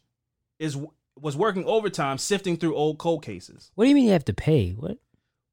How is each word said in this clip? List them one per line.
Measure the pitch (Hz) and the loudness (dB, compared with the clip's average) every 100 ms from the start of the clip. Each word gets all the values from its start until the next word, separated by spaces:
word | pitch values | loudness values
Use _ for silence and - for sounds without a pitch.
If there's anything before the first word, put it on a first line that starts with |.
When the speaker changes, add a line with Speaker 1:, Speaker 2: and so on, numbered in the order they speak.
| _ _ _ _ _ - | _ _ _ _ _ -10
Speaker 1:
is, | 156 139 151 _ _ _ | -8 -8 -12 _ _ _
was | 147 139 | -8 -2
working | 214 190 | 0 0
overtime | 165 220 208 185 143 135 | 0 0 -2 -4 -4 -4
sifting | - 202 196 175 | -2 -2 -2 -2
through | 170 | -2
old | 143 151 151 | 0 -2 -2
cold | 170 165 | -2 -4
cases. | 139 92 - - - | -4 -14 -16 -20 -12
Speaker 2:
What | - | 2
do | 247 | 4
you | |
mean | 285 240 | 6 6
you | |
have | 185 139 | 4 2
to | |
pay? | 98 - 156 92 | -2 2 2 2
What? | 98 151 - _ _ _ _ _ | -4 -8 -10 _ _ _ _ _